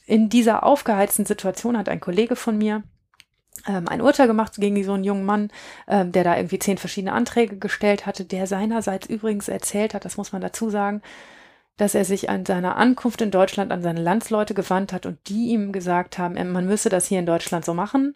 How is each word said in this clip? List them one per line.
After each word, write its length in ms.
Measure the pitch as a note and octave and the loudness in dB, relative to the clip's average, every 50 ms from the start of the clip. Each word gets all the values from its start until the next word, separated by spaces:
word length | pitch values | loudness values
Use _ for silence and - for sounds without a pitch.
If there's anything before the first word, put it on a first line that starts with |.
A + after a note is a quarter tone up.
| _ | _
in 220 | - G#3+ A3 A3 G#3+ | 2 4 4 6 6
dieser 360 | G#3+ A#3+ A#3 A3+ G#3+ - - | 6 6 6 6 4 4 4
aufgeheizten 600 | - C#4 C#4 - - A3 G3 G3+ G3+ - - G#3 | 2 2 2 2 0 2 2 2 2 2 -2 -2
Situation 520 | - G#3 - - F#3+ F3+ - - A#3 A#3+ | -2 -2 -2 -2 -4 -4 -4 -4 -2 -2
hat 120 | A3+ F#3+ - | -2 -2 -2
ein 120 | - E3 | -4 -6
Kollege 360 | - - F3 F#3 A3+ A3+ B3 | -4 -2 0 0 2 2 0
von 200 | - - A#3+ A3 | -2 -2 -2 0
mir, 260 | G#3 G#3+ G#3+ G#3+ G#3+ G#3 - _ _ _ _ _ - _ _ _ _ _ _ _ - - | 0 0 0 0 -2 -6 -10 _ _ _ _ _ -20 _ _ _ _ _ _ _ -12 -6
ähm, 220 | - G3 F#3 E3+ E3 | -4 -4 -2 -2 -2
ein 120 | - - | -4 2
Urteil 260 | - C4 D4 - C#4 | 2 2 4 6 4
gemacht 280 | A#3 A3 G#3+ A3 G#3 - - | 4 4 2 0 -2 -2 -2
gegen 240 | G3+ G3+ G3+ G3+ G3 | -2 0 0 0 0
so 80 | F#3+ G3 | 0 -2
einen 120 | G3 F#3+ | -2 0
jungen 200 | G3 G3+ G3 F#3+ | 0 -2 0 0
Mann, 260 | G3 G#3 G#3 G#3 G#3 - - - - - - - - | 0 0 0 0 -2 -6 -12 -18 -20 -20 -16 -4 0
ähm, 240 | - G3+ F#3 F3+ F3 | 2 2 2 2 2
der 120 | F#3 F3 | 2 2
da 120 | F3 E3+ | 4 2
irgendwie 220 | - F3+ E3+ F#3+ F#3 | 2 0 -2 -4 -2
zehn 200 | - - G3 F#3 | 0 -2 -2 -2
verschiedene 340 | - F3+ - - F#3 G3 - | -4 -6 -8 -6 -4 -2 0
Anträge 460 | A3+ A#3+ - - A#3+ A#3 A3 G#3 F#3+ | 0 -2 0 2 2 2 2 0 -4
gestellt 480 | G#3 G3+ - - - G#3 G3+ G3 - | -6 -6 -4 0 2 2 2 2 0
hatte, 180 | G3+ G3+ - F#3+ | -6 -8 -8 -8
der 220 | E3+ - F#3 F#3+ | -6 -4 -4 -4
seinerseits 600 | F#3 G3 F#3+ G3+ A3 A3+ A#3 G#3 - F#3+ F#3+ - | -2 -2 -2 -2 -2 -2 -2 -2 -4 -4 -6 -6
übrigens 420 | - - G#3+ - A3 G#3+ G3+ G3 - | -8 -8 -4 -2 -2 -2 -2 -4 -6
erzählt 460 | F#3+ F#3+ - - - G3+ G#3+ A3 - | -6 -6 -6 -4 -2 0 0 0 -2
hat, 100 | G3+ - | -6 -8
das 120 | F3+ - | -8 -8
muss 160 | - G3+ - - | -10 -8 -8 -6
man 80 | F#3+ F3+ | -6 -6
dazu 280 | F#3 - - A3+ A3+ | -6 -6 -4 -4 -2
sagen, 320 | G3+ G#3 G3+ G3+ G#3 G#3 - - - - - - - - - - _ _ _ _ _ - | 0 0 0 0 -2 -4 -8 -12 -18 -20 -20 -20 -20 -20 -20 -20 _ _ _ _ _ 0
dass 160 | G#3 G3+ - | 0 2 2
er 100 | G#3 G3+ | 2 2
sich 240 | F3 G3 F#3+ - - | 2 0 -2 0 -2
an 160 | G3 G3 F#3 | -2 -2 0
seiner 320 | - G3 F3+ F3+ F#3 - | 0 0 0 0 0 2
Ankunft 460 | - G#3+ B3 B3+ - - B3 A3 - A#3 | 4 4 4 4 4 0 -2 -2 0 -2
in 80 | G#3 | 2
Deutschland 420 | G3 F#3 F#3+ F#3+ - - G3 F#3+ - | 4 4 4 4 2 -2 -2 -2 -2
an 80 | F3+ F3 | -2 -2
seine 200 | F3 E3 E3 E3 | -2 -2 0 2
Landsleute 500 | E3+ F#3 A3+ - - A3 G#3+ G#3+ G#3 G#3 | 2 2 2 0 0 0 -2 0 0 -2
gewandt 400 | G3 F#3 - F#3 F#3 G3 G3 F#3 | -4 -2 0 0 0 0 -2 -4
hat 140 | F3+ - | -6 -6
und 120 | - F3 - _ - | -8 -10 -10 _ -6
die 200 | G3 A3 A#3 A3+ | -4 -2 0 0
ihm 240 | A3+ A3+ G3+ G3 G3 | 0 0 0 -2 -4
gesagt 460 | G3 F3 F3+ F3 F3 F3+ - - - | -4 -2 0 0 0 0 -2 -4 -4
haben, 180 | F3+ F3 F3 | -4 -4 -2
er, 80 | - F3 | -4 -4
man 220 | F3+ F3+ F3+ F3+ | -2 -2 0 0
müsse 240 | F#3 G3+ G#3 - A3+ | 2 0 2 2 2
das 160 | G3+ F3+ - | 2 2 2
hier 120 | - G3+ F#3 | 2 0 0
in 60 | F3 | 2
Deutschland 380 | E3+ E3 E3+ - - - E3+ D#3+ | 2 0 0 0 -2 -4 -2 -2
so 80 | - E3+ | -2 -2
machen. 420 | E3+ F#3+ G#3 - C4+ C4+ C#4+ C#4+ | -2 -2 0 0 2 2 0 -2